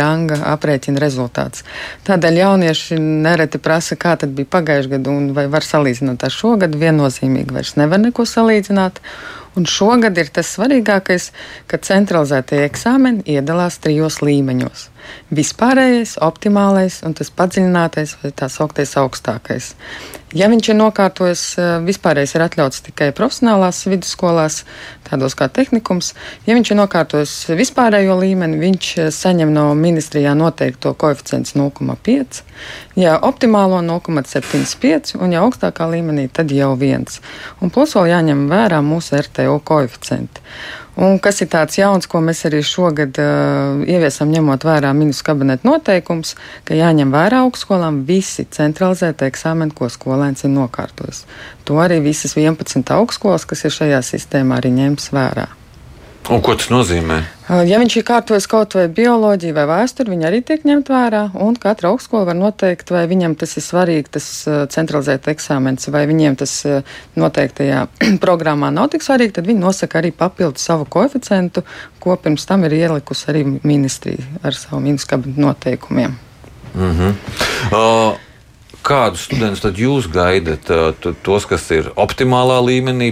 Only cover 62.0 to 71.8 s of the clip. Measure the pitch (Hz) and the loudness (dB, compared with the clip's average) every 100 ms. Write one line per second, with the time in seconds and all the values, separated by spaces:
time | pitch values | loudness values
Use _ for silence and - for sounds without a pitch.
62 | - 226 180 175 202 208 190 175 - 180 | -2 -2 0 0 0 0 -2 -2 -2 -2
63 | 170 185 170 156 165 - - 175 180 160 | 0 2 0 -2 -4 -8 -4 0 2 0
64 | 143 151 - - - 147 143 - 160 147 | -2 -8 -8 -8 -4 -2 -2 -2 -2 -2
65 | 135 135 - 151 - 139 131 131 - 147 | -2 -2 -2 -6 -4 -2 0 -2 -2 0
66 | 147 160 151 135 139 - 147 139 139 - | 2 2 2 0 -4 -4 -2 -2 -4 -16
67 | - - 160 151 139 - 139 135 127 - | -8 -2 0 0 -2 -2 -2 0 -2 -2
68 | 220 190 - 175 160 147 143 147 277 320 | 0 2 2 2 2 0 0 0 0 -2
69 | - 262 233 180 170 226 180 190 165 165 | 0 2 2 -2 0 2 2 0 -2 -2
70 | 165 - 175 - 175 135 - 165 147 170 | -2 -2 -4 0 -2 -2 -2 -2 0 0
71 | 247 - - 196 180 180 - - | 0 0 0 0 0 -4 -8 -14